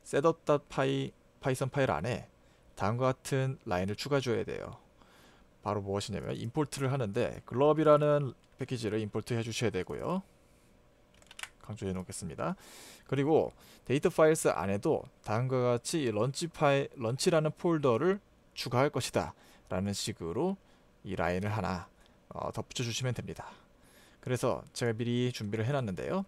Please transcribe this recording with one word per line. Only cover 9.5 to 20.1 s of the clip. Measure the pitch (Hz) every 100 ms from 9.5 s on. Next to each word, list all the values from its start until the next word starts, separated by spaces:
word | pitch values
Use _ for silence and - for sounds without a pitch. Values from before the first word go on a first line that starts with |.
| 110 113
되고요. | 92 90 71 - 185 - _ _ _ _ _ _ _ _ - - - - - -
강조해 | 104 98
놓겠습니다. | 92 92 95 87 71 147 185 - - - - -
그리고 | 135 139 151 65 - - -
데이터 | - 135 185
파일스 | - 156 160 156
안에도 | - 95 101 160 113 - -
다음과 | - 107 127 131
같이 | 123 120 - 170
이 | 127
런치 | 104 123 135 170
파일, | - 151 139 139 -
런치라는 | 113 131 190 165 156 -
폴더를 | 175 160 139 117 165 202 - _ _
추가할 | - 131 123 143
것이다 | 139 - - 80 - - - -
라는 | 95 101
식으로 | 98 -